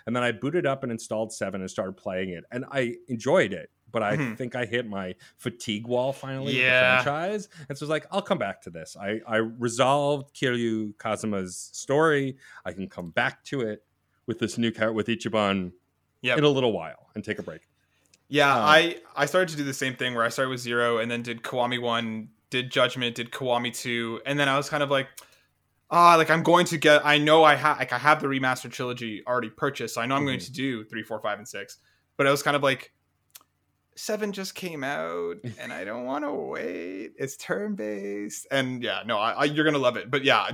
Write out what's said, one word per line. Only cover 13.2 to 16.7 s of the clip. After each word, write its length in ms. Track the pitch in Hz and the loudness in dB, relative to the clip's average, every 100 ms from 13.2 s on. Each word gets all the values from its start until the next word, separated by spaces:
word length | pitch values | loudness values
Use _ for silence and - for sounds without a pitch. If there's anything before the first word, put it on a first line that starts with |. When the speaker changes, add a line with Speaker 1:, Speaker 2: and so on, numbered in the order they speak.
| 131 - | -2 -4
Speaker 1:
to 180 | - 139 | -8 -4
it 200 | 113 107 _ _ _ _ - | -4 -6 _ _ _ _ -8
with 120 | 110 | -2
this 180 | 110 - | -2 0
new 140 | 113 | -2
character, 200 | 110 110 | 0 0
with 140 | 110 104 | 0 -2
Ichiban 680 | 113 117 107 101 98 90 - _ _ _ _ | -4 -2 2 2 2 -2 -8 _ _ _ _
Speaker 2:
Yep. 160 | 127 123 | -2 2
Speaker 1:
in 80 | |
a 40 | 147 | 4
little 220 | 135 127 | 4 0